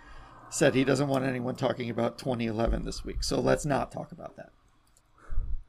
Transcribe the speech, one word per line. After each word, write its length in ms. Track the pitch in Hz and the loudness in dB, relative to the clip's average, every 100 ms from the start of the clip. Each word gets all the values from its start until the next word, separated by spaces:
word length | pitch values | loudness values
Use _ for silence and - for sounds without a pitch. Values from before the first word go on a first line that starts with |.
| - - - - - | -20 -20 -20 -20 -8
said 280 | - 147 127 | 4 6 6
he 80 | |
doesn't 240 | 135 135 143 | 4 2 2
want 160 | 135 | 0
anyone 320 | 131 127 120 123 | 0 -2 -4 -2
talking 340 | 127 117 117 | 0 0 -4
about 280 | 113 123 - | 0 -2 -2
twenty 280 | 135 117 113 | -4 -2 -2
eleven 380 | 107 113 113 | 0 2 0
this 200 | 113 - | -4 -8
week. 200 | - - | -8 -6
So 160 | - 135 | -2 0
let's 260 | 127 131 151 | 2 2 2
not 240 | 131 - | -2 -2
talk 220 | - - | -8 -12
about 240 | 160 - - | -12 -16 -16
that. 140 | - _ _ _ _ _ _ _ - - - - | -20 _ _ _ _ _ _ _ 0 0 2 -4